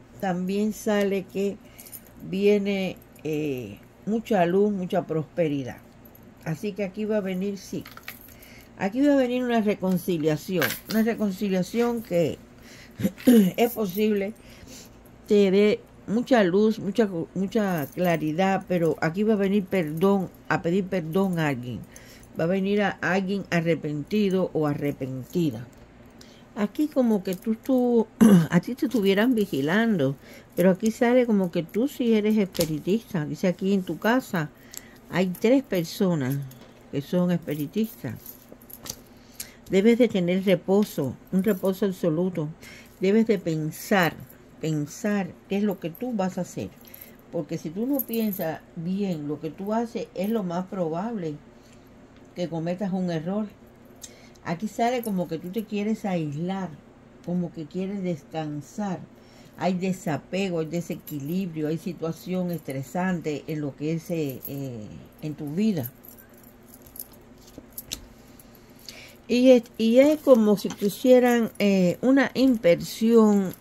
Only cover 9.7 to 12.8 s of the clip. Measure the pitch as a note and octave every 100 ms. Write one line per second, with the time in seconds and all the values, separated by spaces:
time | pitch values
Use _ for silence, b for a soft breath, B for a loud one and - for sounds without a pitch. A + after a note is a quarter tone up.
9.7 | G3 F#3 F3+ F3 E3+ D#3 D3+ - F#3 E3
10.7 | - - G#3+ A3 A3 G#3 F#3 G#3 F#3 F3+
11.7 | A3+ A#3+ A#3 A3 F3 D3+ F2 - - B
12.7 | B